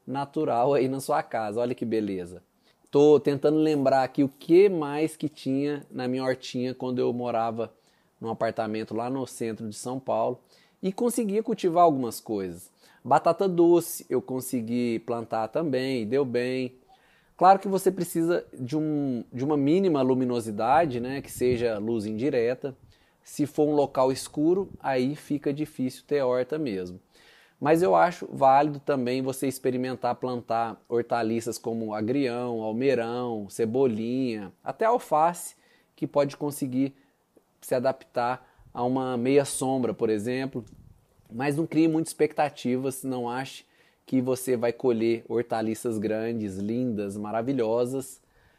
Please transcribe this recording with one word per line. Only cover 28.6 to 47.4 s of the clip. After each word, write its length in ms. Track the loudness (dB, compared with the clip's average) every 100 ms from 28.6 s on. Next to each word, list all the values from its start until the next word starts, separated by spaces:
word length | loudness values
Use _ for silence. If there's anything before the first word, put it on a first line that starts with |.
| 4 -2
também 420 | -2 0 0 -2
você 260 | -2 -2 -4
experimentar 680 | -2 -2 -2 -4 -2 -4 -2
plantar 680 | -4 -6 -2 -2 -2 -6 -4
hortaliças 720 | -2 0 0 0 -2 -2 -6
como 360 | -6 -4 -4
agrião, 680 | -4 0 0 0 -2 -4 -4
almeirão, 880 | -4 0 2 0 -2 -4 -6 -6 -8
cebolinha, 1040 | -4 0 2 2 0 -4 -2 -2 -4 -10 _
até 220 | -10 -2 0
alface, 680 | 0 0 2 2 0 -12 -18 _ _ _ -10
que 120 | -2
pode 300 | 0 0 -2
conseguir 580 | -6 -4 -4 0 -2 -4 _ _ _ _ _ _
se 160 | -4 0
adaptar 720 | 0 -4 -6 -4 -4 -4 _ _ -14
a 100 | -4
uma 340 | 0 0 -2 -2
meia 260 | 4 4
sombra, 500 | 4 -2 -2 0 -2
por 160 | 0 0
exemplo. 540 | 0 -2 -4 -4 -8 -12 -20 -20 -20 _ _ -14
Mas 280 | -4 -2 0
não 80 | 0
crie 220 | 4 4
muitas 240 | 2 -2
expectativas, 920 | 0 0 2 -2 -2 -2 -2 -2 -6
não 260 | -6 -6 -4
ache 360 | -6 -8 -14 _ _ _ _ -2
que 160 | 0
você 340 | 0 -2 0 0
vai 160 | 0
colher 540 | 0 0 2 2 0 -2
hortaliças 680 | -4 -2 -2 -2 -4 -4 -2
grandes, 600 | -2 -2 -4 -4 -6 -6
lindas, 600 | -4 -4 -2 -4 -6 -6
maravilhosas, 1040 | -4 -4